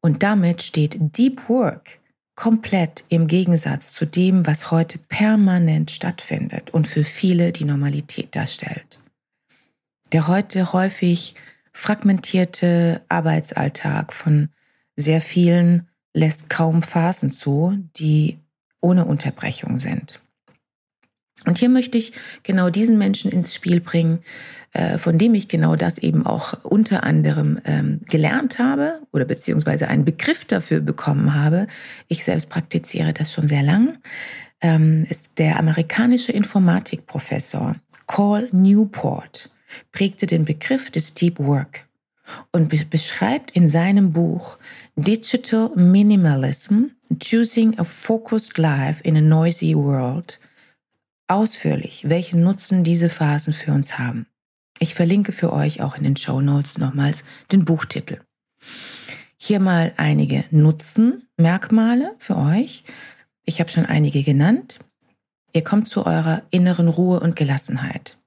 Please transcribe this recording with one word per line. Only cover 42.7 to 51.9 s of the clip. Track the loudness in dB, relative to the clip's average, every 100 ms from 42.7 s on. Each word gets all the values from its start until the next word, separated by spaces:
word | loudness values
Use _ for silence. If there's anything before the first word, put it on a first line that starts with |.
| 0
beschreibt | 0 -4 -4 -4 -2 -2 -2
in | 2 4
seinem | 4 4 4 4
Buch | 2 0 -2 -8 -20 -20 -20 -12 -4
Digital | 0 0 -2 -6 -2 -2 0
Minimalism: | 4 6 6 6 6 4 2 0 -4 0 2 2 _ _ -6
Choosing | 0 0 2 2 2 2
a |
Focused | -4 -6 -2 -2 0 -4 -4 0
Life | 0 2 -2 -2
in | 2 4
a |
Noisy | 6 6 4 0 0 2
World | 2 0 -2 -4 -10 -18 _ _ _ _ _ _ _ _ -2
ausführlich, | 0 0 -2 -4 -2 -6